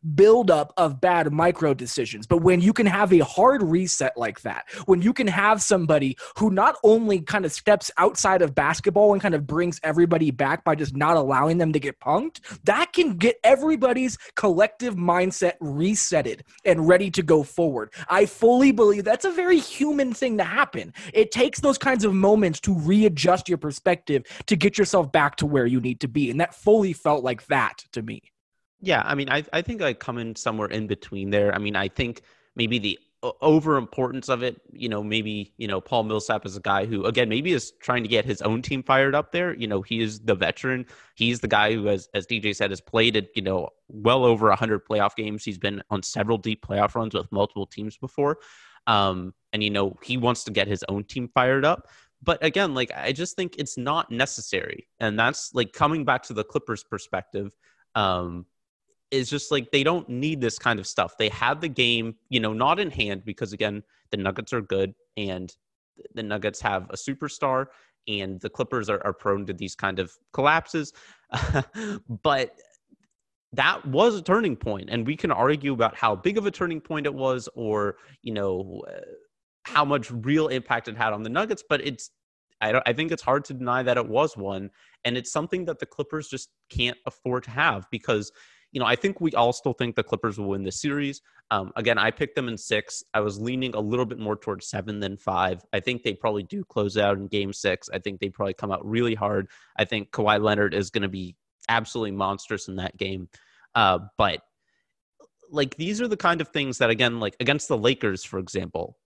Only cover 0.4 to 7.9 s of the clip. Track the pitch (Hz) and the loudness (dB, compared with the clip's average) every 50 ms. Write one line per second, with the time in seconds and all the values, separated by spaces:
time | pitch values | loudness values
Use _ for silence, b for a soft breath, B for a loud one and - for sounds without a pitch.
0.4 | 233 185 165 151 147 - - - 170 156 139 127 - 180 180 170 160 151 147 156 | 6 4 4 4 2 -2 0 0 0 0 2 0 2 2 4 4 2 2 2 2
1.4 | 165 175 175 - 160 151 135 131 127 120 - - 120 110 - 104 110 - 180 170 | 2 2 2 2 0 0 0 0 -4 -6 -4 -4 -4 -4 -6 -12 0 2 2 4
2.4 | 165 185 180 175 175 208 214 - 226 202 180 196 214 180 185 165 139 - - 180 | 6 6 4 6 6 4 4 6 4 4 4 4 4 6 8 6 6 4 4 6
3.4 | 208 254 277 269 202 160 165 180 185 175 - - 135 127 - 120 117 107 - - | 6 6 6 4 2 2 2 2 0 0 -2 -2 -2 -2 -2 -2 -4 -4 -4 -6
4.4 | - 117 82 58 - B B 202 170 - 185 175 175 226 254 - 254 202 165 190 | -10 -8 -8 -8 -12 B B -10 4 4 4 6 6 2 2 2 0 0 2 2
5.4 | 202 214 220 208 - - 208 185 170 156 156 147 139 135 127 B B B B - | 4 4 4 2 2 2 2 2 4 2 2 2 2 0 -4 B B B B 0
6.4 | 208 220 185 190 214 - 175 - - 208 220 226 233 214 196 180 156 - - 208 | 0 2 2 4 2 2 2 4 6 6 6 6 4 2 0 0 0 -2 -2 -2
7.4 | 185 156 - - - 214 208 202 - - | -2 -2 -6 0 4 4 4 4 2 -4